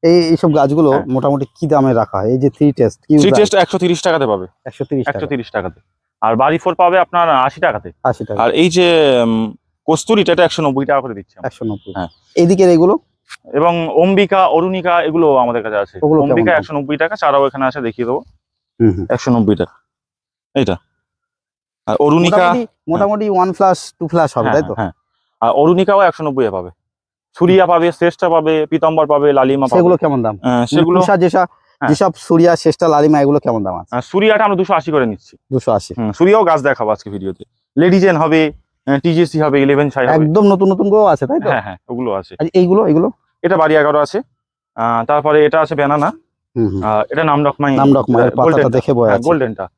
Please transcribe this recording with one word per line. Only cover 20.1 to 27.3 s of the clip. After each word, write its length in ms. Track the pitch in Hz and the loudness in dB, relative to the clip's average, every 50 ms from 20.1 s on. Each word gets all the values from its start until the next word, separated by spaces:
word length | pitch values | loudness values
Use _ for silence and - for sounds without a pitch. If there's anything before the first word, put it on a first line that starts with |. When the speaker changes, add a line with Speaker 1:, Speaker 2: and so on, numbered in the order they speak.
| _ _ _ _ _ _ _ _ _ | _ _ _ _ _ _ _ _ _
Speaker 2:
এইটা। 200 | 139 131 104 92 85 _ _ _ _ _ _ _ _ _ _ _ _ _ _ _ _ _ _ _ _ _ - | -4 -2 -2 -4 -8 _ _ _ _ _ _ _ _ _ _ _ _ _ _ _ _ _ _ _ _ _ -6
আর 80 | 110 - | -2 0
অরুণিকা, 380 | 143 147 151 165 170 175 180 202 | 0 2 2 2 0 2 2 2
Speaker 1:
মোটামুটি, 200 | 180 175 175 247 | 2 2 0 -2
Speaker 2:
হ্যাঁ। 100 | 233 220 _ _ _ - | -6 -8 _ _ _ -6
Speaker 1:
মোটামুটি 380 | 165 175 208 202 214 208 214 208 | -4 -2 -2 -2 -2 -4 -4 -4
ওয়ান 200 | 202 185 180 190 180 | 0 0 0 -2 0
প্লাস, 240 | - 196 190 185 - - - _ _ | 0 0 0 0 0 -4 -18 _ _
টু 60 | 170 156 | -10 -4
প্লাস 220 | - 170 160 143 - 127 | -2 -2 -2 -2 -2 -2
হবে, 120 | 113 127 | -2 0
Speaker 2:
হ্যাঁ, 120 | 123 147 | 0 -2
Speaker 1:
তাই 80 | 151 - | -2 -4
তো? 40 | 107 | -6
Speaker 2:
হ্যাঁ, 180 | - 110 90 - _ _ _ _ _ _ _ _ _ | -8 -8 -8 -8 _ _ _ _ _ _ _ _ _
হ্যাঁ। 80 | 113 117 | -2 0
আর 20 | - 135 | 2 2
অরুণিকাও 400 | 143 160 180 175 190 202 202 196 | 2 2 2 2 2 0 2 2
একশো 220 | 202 175 160 - 160 | 2 0 0 -2 -8
নব্বই 220 | 151 135 131 127 | -6 -2 -2 -2
এ 60 | 110 | -2
পাবে, 180 | 95 95 90 90 87 _ _ _ _ _ _ _ _ _ _ _ | -2 -6 -10 -10 -16 _ _ _ _ _ _ _ _ _ _ _